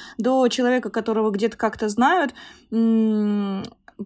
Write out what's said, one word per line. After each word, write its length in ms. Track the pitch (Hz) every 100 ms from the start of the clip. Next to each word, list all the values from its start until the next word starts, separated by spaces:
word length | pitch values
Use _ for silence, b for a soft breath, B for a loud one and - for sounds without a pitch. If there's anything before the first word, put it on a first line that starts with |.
| B -
до 320 | 226 262 254
человека, 400 | - 247 254 220
которого 400 | 226 220 220 220
где-то 240 | 202 220 -
как-то 320 | 220 214 214
знают, 460 | 208 254 359 277 B B B B
м, 920 | 226 226 226 220 214 208 208 196 196 - - - -